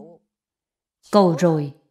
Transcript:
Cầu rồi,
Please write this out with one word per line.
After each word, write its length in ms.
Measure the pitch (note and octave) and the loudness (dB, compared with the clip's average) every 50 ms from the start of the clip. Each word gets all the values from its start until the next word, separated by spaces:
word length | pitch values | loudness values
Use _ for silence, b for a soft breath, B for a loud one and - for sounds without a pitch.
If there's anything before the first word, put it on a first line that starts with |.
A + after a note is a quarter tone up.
| - - - _ _ _ _ _ _ _ _ _ _ _ _ _ _ _ _ _ _ - | -20 -20 -20 _ _ _ _ _ _ _ _ _ _ _ _ _ _ _ _ _ _ -2
Cầu 240 | - G#3 F#3+ F3 E3 D3 | 0 2 2 2 0 0
rồi, 340 | F3 E3+ D#3+ D3+ D3 C#3 - _ _ _ | 0 0 0 -2 -6 -8 -12 _ _ _